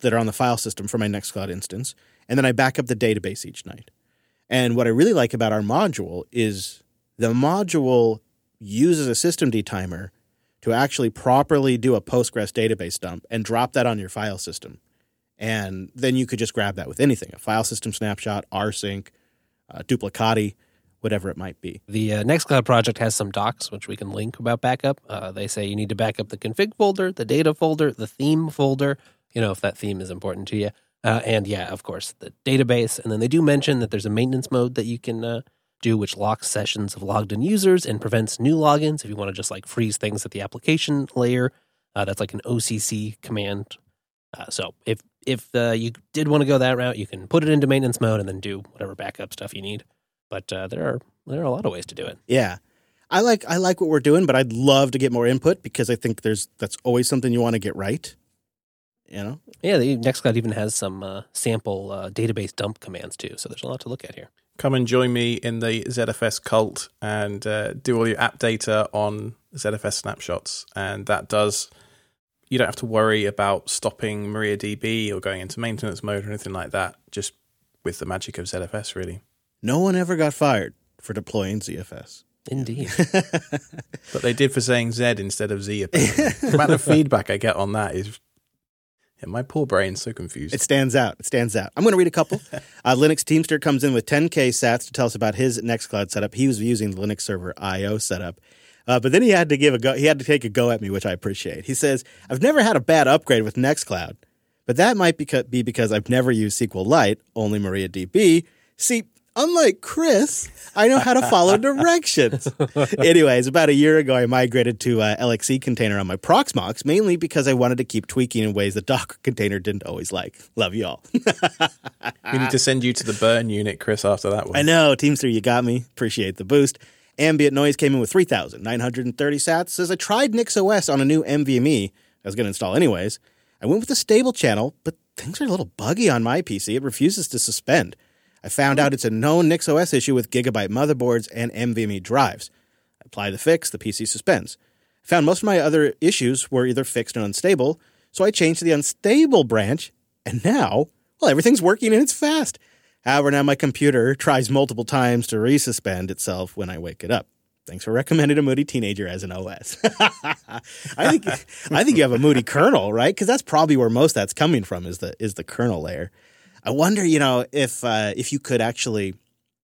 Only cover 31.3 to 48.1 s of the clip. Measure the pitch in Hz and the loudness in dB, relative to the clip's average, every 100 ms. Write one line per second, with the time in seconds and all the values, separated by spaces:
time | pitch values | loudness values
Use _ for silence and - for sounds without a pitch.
31.3 | 110 98 98 85 90 - 87 - - 90 | -2 -2 -6 -8 -12 -12 -12 -12 -14 -20
32.3 | _ 135 135 123 120 113 - 113 107 120 | _ 0 2 2 2 0 -4 -4 -2 2
33.3 | 160 151 143 147 131 110 104 104 107 127 | 2 4 2 2 0 0 -4 -2 -2 0
34.3 | 131 - 127 123 127 113 117 - 113 117 | -2 -2 -2 -2 -2 -6 -8 -8 -8 -6
35.3 | 117 - _ _ _ 117 110 98 - 104 | -8 -10 _ _ _ -2 0 -2 -4 -4
36.3 | 110 - 107 101 107 98 - 98 104 101 | -2 -4 -6 -4 -6 -6 -8 -4 -4 -2
37.3 | 107 156 214 190 180 147 104 110 113 107 | -4 0 2 4 2 0 -6 -2 0 0
38.3 | - 127 160 151 147 151 151 104 104 98 | 0 2 4 4 4 2 -2 -8 -8 -8
39.3 | 95 - 95 - - 113 - 104 101 - | -6 -8 -10 -8 -2 -2 -2 -4 -6 -8
40.3 | 98 98 120 - 156 - 143 131 127 120 | -10 -10 -6 -2 0 0 -2 -2 0 0
41.3 | 123 127 _ _ _ _ 101 98 98 104 | 2 0 _ _ _ _ -6 -4 -4 -6
42.3 | 107 - 120 - 110 - 107 107 - - | -8 -4 -4 -2 -4 -4 -6 -8 -10 -10
43.3 | 110 101 101 107 - _ _ _ _ _ | -8 -6 -8 -10 -18 _ _ _ _ _
44.3 | - - - 87 - - 110 _ _ - | -18 -12 -10 -10 -10 -8 -8 _ _ -6
45.3 | 123 - 123 117 113 117 113 _ 156 151 | -6 -4 -2 0 -2 -4 -10 _ -4 0
46.3 | 147 139 135 127 123 123 107 101 95 95 | 2 4 2 2 0 -2 -4 -8 -12 0
47.3 | 170 151 147 139 135 127 - 113 | 2 4 4 4 2 2 0 0